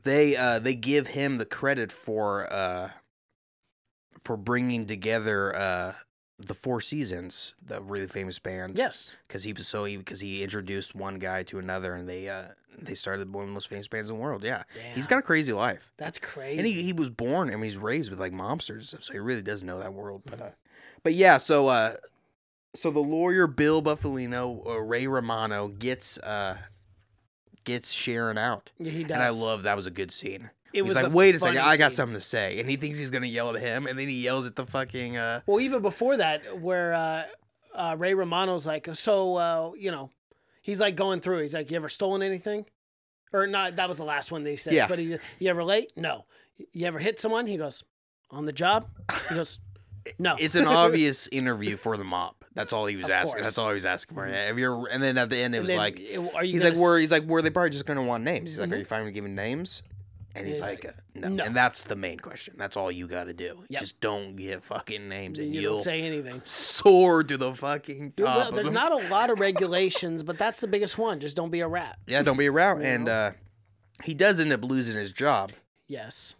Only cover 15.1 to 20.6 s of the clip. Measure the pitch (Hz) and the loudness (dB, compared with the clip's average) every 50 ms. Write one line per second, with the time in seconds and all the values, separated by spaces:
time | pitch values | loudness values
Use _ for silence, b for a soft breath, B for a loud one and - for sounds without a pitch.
15.1 | 247 269 262 - 165 156 151 131 110 98 117 123 92 - - _ _ - 147 165 | 0 0 2 2 2 2 2 0 0 0 0 -2 -2 -6 -12 _ _ -12 -12 -10
16.1 | - - - - - 143 131 135 147 160 190 233 208 170 170 185 185 165 151 127 | -8 -10 -10 -10 -12 -12 -8 -6 -4 0 0 0 0 0 -2 -2 0 0 -2 -2
17.1 | 113 - 117 123 147 180 180 131 101 107 110 110 101 98 104 107 127 160 156 107 | -2 -4 -2 0 0 0 0 0 -2 -4 -4 -6 -6 -4 -4 -2 -2 -2 -2 -4
18.1 | 98 92 95 92 92 92 92 107 143 170 - - 107 110 113 - - - - - | -6 -6 -6 -6 -6 -6 -4 -4 -4 -4 -4 -6 -8 -10 -12 -14 -14 -12 -14 -12
19.1 | - 101 104 120 127 113 95 104 104 101 92 92 90 92 98 95 98 98 104 101 | -10 -6 -4 -4 -4 -4 -4 -6 -6 -6 -8 -8 -8 -8 -10 -10 -10 -12 -12 -12
20.1 | 98 98 _ - 101 - 110 101 - _ | -12 -14 _ -16 -14 -14 -14 -16 -16 _